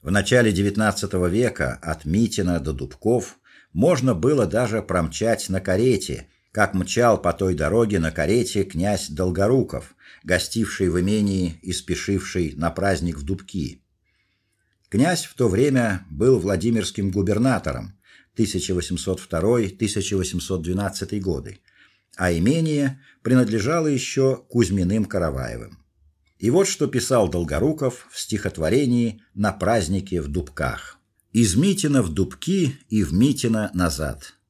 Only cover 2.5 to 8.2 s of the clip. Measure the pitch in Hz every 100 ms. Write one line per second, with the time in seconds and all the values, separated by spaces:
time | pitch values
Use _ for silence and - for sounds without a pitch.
2.5 | 85 73 69 67 - 107 120 - - _
3.5 | - _ 80 143 156 131 92 120 147 98
4.5 | 107 120 110 - 90 80 - 113 113 -
5.5 | 92 95 92 127 113 - 67 - _ _
6.5 | - 101 95 92 113 120 101 90 - 95
7.5 | 80 73 107 113 98 78 78